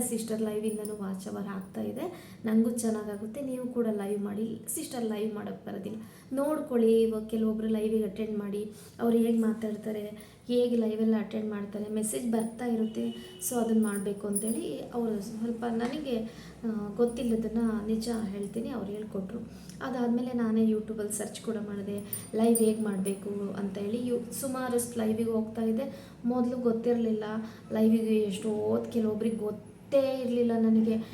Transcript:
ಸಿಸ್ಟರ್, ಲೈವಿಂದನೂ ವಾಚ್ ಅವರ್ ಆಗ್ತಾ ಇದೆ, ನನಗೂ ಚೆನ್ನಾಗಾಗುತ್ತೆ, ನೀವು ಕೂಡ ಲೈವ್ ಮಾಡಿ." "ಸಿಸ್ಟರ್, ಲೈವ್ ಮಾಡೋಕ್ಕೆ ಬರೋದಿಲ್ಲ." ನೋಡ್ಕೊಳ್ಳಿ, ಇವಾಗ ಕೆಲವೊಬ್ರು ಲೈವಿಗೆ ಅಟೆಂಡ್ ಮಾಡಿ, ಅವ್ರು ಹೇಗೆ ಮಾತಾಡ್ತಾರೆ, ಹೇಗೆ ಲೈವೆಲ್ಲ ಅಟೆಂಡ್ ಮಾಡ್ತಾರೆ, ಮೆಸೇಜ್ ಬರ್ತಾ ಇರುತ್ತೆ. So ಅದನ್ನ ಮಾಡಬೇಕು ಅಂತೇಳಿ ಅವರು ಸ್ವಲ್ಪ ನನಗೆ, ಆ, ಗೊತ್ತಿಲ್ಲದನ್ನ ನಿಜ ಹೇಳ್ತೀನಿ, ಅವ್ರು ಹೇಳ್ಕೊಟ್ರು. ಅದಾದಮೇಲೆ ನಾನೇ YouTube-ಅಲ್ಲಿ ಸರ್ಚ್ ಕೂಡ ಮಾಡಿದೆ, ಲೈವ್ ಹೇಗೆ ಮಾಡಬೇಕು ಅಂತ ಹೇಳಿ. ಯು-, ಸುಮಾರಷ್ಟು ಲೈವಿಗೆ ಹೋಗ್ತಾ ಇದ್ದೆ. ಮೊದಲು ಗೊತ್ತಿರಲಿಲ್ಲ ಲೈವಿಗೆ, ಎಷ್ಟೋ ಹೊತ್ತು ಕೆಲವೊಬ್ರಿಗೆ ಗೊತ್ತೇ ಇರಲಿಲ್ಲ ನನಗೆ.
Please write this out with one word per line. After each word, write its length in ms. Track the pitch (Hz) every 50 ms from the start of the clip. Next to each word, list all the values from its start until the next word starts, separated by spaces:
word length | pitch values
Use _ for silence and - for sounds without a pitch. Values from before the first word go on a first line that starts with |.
| 240 -
ಸಿಸ್ಟರ್, 340 | 233 214 - - 220 220
ಲೈವಿಂದನೂ 520 | 220 214 208 214 220 220 208 208 208 208 214
ವಾಚ್ 340 | 208 196 190 190 185 - 214
ಅವರ್ 200 | 208 202 196 190
ಆಗ್ತಾ 320 | 196 190 185 - - 220
ಇದೆ, 560 | 214 208 214 247 311 370 - - - - - - -
ನನಗೂ 260 | 220 220 226 233 247
ಚೆನ್ನಾಗಾಗುತ್ತೆ, 680 | 233 - - 220 220 214 208 208 208 202 220 220 - 285
ನೀವು 260 | 277 254 254 247 254
ಕೂಡ 200 | 247 - 240 226
ಲೈವ್ 360 | 220 208 202 196 196 208 208
ಮಾಡಿ." 400 | 202 208 202 202 226 226 - - - - -
"ಸಿಸ್ಟರ್, 300 | 330 302 269 262 247 226
ಲೈವ್ 300 | 220 214 208 214 220 208
ಮಾಡೋಕ್ಕೆ 360 | 208 202 202 190 190 - 214
ಬರೋದಿಲ್ಲ." 280 | 202 196 190 202 220 220 - - - - - -
ನೋಡ್ಕೊಳ್ಳಿ, 720 | 262 269 285 294 311 294 285 - 254 240 226 226 226 226
ಇವಾಗ 220 | 226 226 220 214 214
ಕೆಲವೊಬ್ರು 440 | - 233 220 220 220 214 220 220 220
ಲೈವಿಗೆ 360 | 220 214 214 220 226 220 214
ಅಟೆಂಡ್ 340 | 196 185 - 220 220 214 202
ಮಾಡಿ, 340 | 202 202 196 208 214 214 - - - - - -
ಅವ್ರು 180 | 233 233 226 233
ಹೇಗೆ 200 | 226 233 233 226
ಮಾತಾಡ್ತಾರೆ, 1000 | 220 220 220 - 220 214 202 202 - 220 214 208 208 208 214 - - - - - - -
ಹೇಗೆ 280 | 240 247 247 240 240
ಲೈವೆಲ್ಲ 380 | 233 220 220 214 214 226 220 226 214
ಅಟೆಂಡ್ 320 | 202 - - 220 214 214
ಮಾಡ್ತಾರೆ, 440 | 208 202 202 202 - 208 208 208 214
ಮೆಸೇಜ್ 380 | 220 214 - - 269 247 233
ಬರ್ತಾ 340 | 226 220 220 226 - - 247
ಇರುತ್ತೆ. 420 | 240 226 220 220 214 - 233 233 233 - - - - - - - -
So 60 | 254
ಅದನ್ನ 280 | 240 226 226 226 220
ಮಾಡಬೇಕು 440 | 214 208 202 202 196 208 196 - -
ಅಂತೇಳಿ 640 | 208 202 202 220 220 247 311 339 - 269 254 - - -
ಅವರು 260 | 240 233 220 214 202
ಸ್ವಲ್ಪ 440 | 196 - 226 214 226 233 226 - 240
ನನಗೆ, 540 | 240 226 226 240 254 285 311 302 269 240 220 220 - - - - - - - -
ಆ, 240 | 226 220 208 208 208 -
ಗೊತ್ತಿಲ್ಲದನ್ನ 600 | - 240 233 233 - 254 233 226 220 220 214 220 226 233 226 214 208 208
ನಿಜ 220 | 214 220 220 226 233 233 220 208
ಹೇಳ್ತೀನಿ, 440 | 190 196 202 202 196 - 226 233 285
ಅವ್ರು 240 | 269 220 196 196
ಹೇಳ್ಕೊಟ್ರು. 460 | 202 214 214 - - 196 190 - 233 233 - - - - - - - -
ಅದಾದಮೇಲೆ 500 | - 269 247 247 240 233 233 240 247 247
ನಾನೇ 340 | 240 240 233 220 220 220 226
YouTube-ಅಲ್ಲಿ 460 | 220 214 208 208 - 214 220 208 208
ಸರ್ಚ್ 280 | 208 - 208 196 - -
ಕೂಡ 160 | - 233 214
ಮಾಡಿದೆ, 440 | 208 202 208 202 202 196 202 202 202 196 - - - - - -
ಲೈವ್ 240 | 214 226 233 233 226
ಹೇಗೆ 240 | 220 220 214 220
ಮಾಡಬೇಕು 680 | 220 208 196 190 190 202 196 - - 208 202 202 202 190
ಅಂತ 260 | 185 190 202 196 - 202
ಹೇಳಿ. 280 | 202 202 220 247 247
ಯು-, 280 | 247 240 233 - - -
ಸುಮಾರಷ್ಟು 680 | - 277 269 254 262 254 247 240 240 240 - - 233
ಲೈವಿಗೆ 300 | 220 220 220 220 233 226
ಹೋಗ್ತಾ 320 | 226 220 220 - - 233
ಇದ್ದೆ. 480 | 226 226 220 226 277 277 - - - - - - -
ಮೊದಲು 320 | 240 247 254 240 247 254
ಗೊತ್ತಿರಲಿಲ್ಲ 680 | 247 240 233 220 226 233 240 240 233 226 220 214 214 214 214 214 226 220 - - - - -
ಲೈವಿಗೆ, 480 | 220 220 220 220 220 226 220 220 220 214
ಎಷ್ಟೋ 300 | 214 202 190 190 - 220
ಹೊತ್ತು 420 | 208 214 208 214 226 240 233 -
ಕೆಲವೊಬ್ರಿಗೆ 440 | - 233 220 214 214 214 226 226 220
ಗೊತ್ತೇ 840 | 196 208 214 208 - - - - - - - - 269 269 262 262 262
ಇರಲಿಲ್ಲ 320 | 254 233 240 240 240 233
ನನಗೆ. 440 | 226 226 226 220 220 220 220 226 220 220 - -